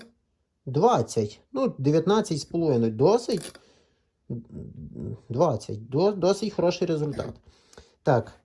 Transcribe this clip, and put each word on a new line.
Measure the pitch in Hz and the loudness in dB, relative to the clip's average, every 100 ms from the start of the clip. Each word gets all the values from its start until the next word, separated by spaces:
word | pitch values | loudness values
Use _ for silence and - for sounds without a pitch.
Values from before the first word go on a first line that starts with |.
| - _ _ _ _ _ 135 | -4 _ _ _ _ _ -6
двадцять. | 135 233 175 - - 104 - _ | 2 4 4 2 -2 -4 -6 _
Ну, | 269 262 - | -4 -2 0
дев'ятнадцять | 135 160 170 220 208 151 | 2 2 2 2 0 -4
з | |
половиною. | - 170 160 120 113 | -6 -2 0 2 0
Досить. | 110 156 240 - 190 - - _ _ _ _ _ _ - 120 - 73 - - 76 - 95 110 - | 4 4 4 0 -6 -6 -18 _ _ _ _ _ _ -12 -12 -12 -14 -14 -16 -16 -12 -12 -12 -6
Двадцять. | 120 170 110 - 107 117 | 0 2 0 -6 -10 -4
До-, | 139 196 | 0 2
досить | 202 175 196 214 | 2 2 0 -2
хороший | - 175 175 175 | 0 0 0 -2
результат. | 151 147 135 - - _ _ _ - - _ | -2 -2 -4 -8 -12 _ _ _ -20 -20 _
Так. | - 120 - - | 2 2 0 -10